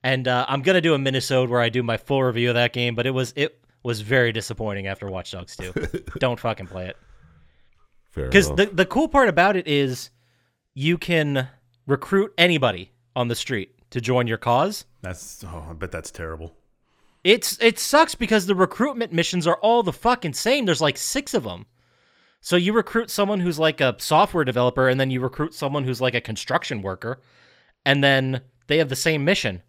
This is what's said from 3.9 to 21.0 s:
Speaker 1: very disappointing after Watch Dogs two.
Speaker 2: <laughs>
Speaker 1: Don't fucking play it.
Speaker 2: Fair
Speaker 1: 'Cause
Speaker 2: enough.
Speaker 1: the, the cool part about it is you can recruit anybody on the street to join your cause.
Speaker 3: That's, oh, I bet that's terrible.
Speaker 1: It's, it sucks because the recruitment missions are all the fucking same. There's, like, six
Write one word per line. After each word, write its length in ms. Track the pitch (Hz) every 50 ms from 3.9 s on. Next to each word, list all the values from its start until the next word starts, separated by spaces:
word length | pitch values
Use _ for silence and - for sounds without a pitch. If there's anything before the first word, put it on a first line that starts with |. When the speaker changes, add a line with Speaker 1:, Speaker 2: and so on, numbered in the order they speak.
| 117 104
Speaker 1:
very 300 | 107 104 131 131 123 117
disappointing 560 | 110 110 101 - 113 - 113 107 98 101 95
after 220 | 95 98 - 104 98
Watch 220 | 95 92 87 -
Dogs 240 | - 92 87 - -
two. 160 | - 113 113 110 - - - -
Speaker 2:
<laughs> 240 | 175 - - - 131
Speaker 1:
Don't 200 | 135 127 120 -
fucking 280 | - 117 107 - 95
play 200 | 87 95 92 92
it. 100 | 92 - _ _ _ - - - - _ _ - _ _ _ _ _ _ _ _ _ _ _ _ _
Speaker 2:
Fair 180 | _ 80 69 64
Speaker 1:
'Cause 180 | - 196 196
Speaker 2:
enough. 100 | - -
Speaker 1:
the, 80 | 170 202 208 -
the 100 | 165 185
cool 220 | 185 - 240 320 311
part 180 | - - 262 214
about 260 | 160 165 180 202 202
it 100 | 185 -
is 420 | 156 147 143 139 135 127 - - - _ _ _ _ _ _ _ _ _ _ _ _ _
you 240 | 135 135 160 175
can 500 | 165 - - 175 160 151 147 139 135 127 131 _ _ _ _ _ _ _
recruit 480 | - 139 139 - - 196 196 202 214 _
anybody 540 | - 170 180 170 151 127 120 98 85 92 _ _ _ _ _ _
on 120 | 127 123 120
the 60 | 120
street 380 | - - - 131 104 95 _ _ _ _ _
to 100 | - 127
join 260 | 117 117 127 123 123
your 100 | 117 113
cause. 480 | 110 - 120 120 123 156 196 208 - - _ _ _
Speaker 3:
That's, 420 | - 90 90 - - - - - -
oh, 240 | 92 85 82 78 80
I 40 | 85
bet 180 | 78 95 -
that's 200 | - 82 80 -
terrible. 440 | - - 85 80 80 78 80 78 _ _ _ _ _ _ _ _ _ _ _ _ _ _ _
Speaker 1:
It's, 340 | 180 214 240 - - - -
it 180 | 226 226 226 -
sucks 340 | - - - 294 330 - -
because 320 | - 233 185 220 214 185
the 100 | 185 202
recruitment 560 | 180 185 185 - - 233 294 269 233 233 196 170
missions 340 | 165 170 - - 180 151
are 100 | 170 - -
all 200 | - 220 233 240 226
the 100 | 175 -
fucking 400 | - - 226 247 247 - 165 131
same. 320 | - - 220 262 285 247
There's, 160 | 190 160 -
like, 160 | 156 147 139
six 360 | -